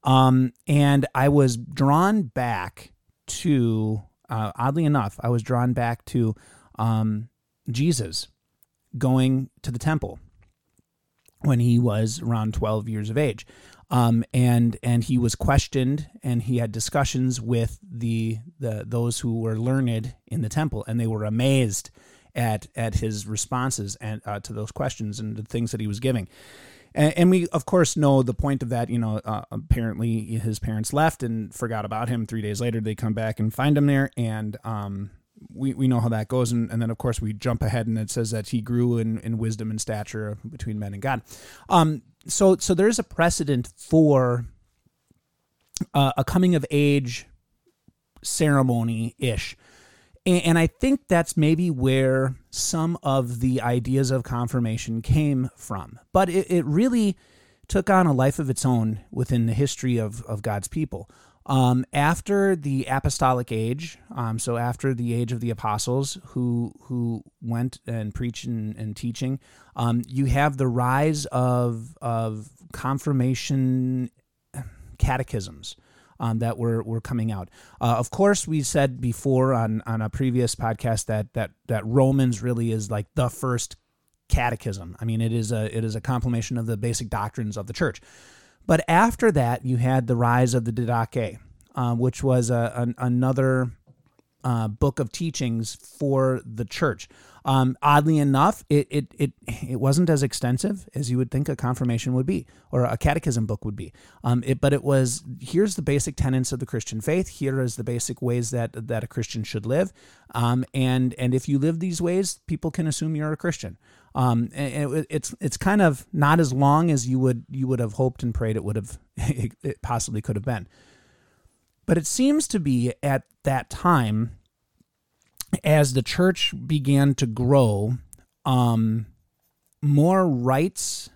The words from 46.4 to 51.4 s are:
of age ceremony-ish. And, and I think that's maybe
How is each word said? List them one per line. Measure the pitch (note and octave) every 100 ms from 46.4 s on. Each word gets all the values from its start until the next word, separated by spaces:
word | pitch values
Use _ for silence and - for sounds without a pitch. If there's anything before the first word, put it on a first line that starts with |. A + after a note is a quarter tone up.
| F3+
of | E3 C#3
age | C#3+ C#3+ C#3+ B2 A#2+ - _ _ _ _ _ _ _ _ _
ceremony-ish. | - - D#3 C#3 C3 A#2+ A2+ A2+ A2+ _ B2+ G#2 - - _ - _ _ _ _
And, | - F3
and | E3 E3
I | E3
think | _ C4 C#4 -
that's | E3+ D#3+
maybe | -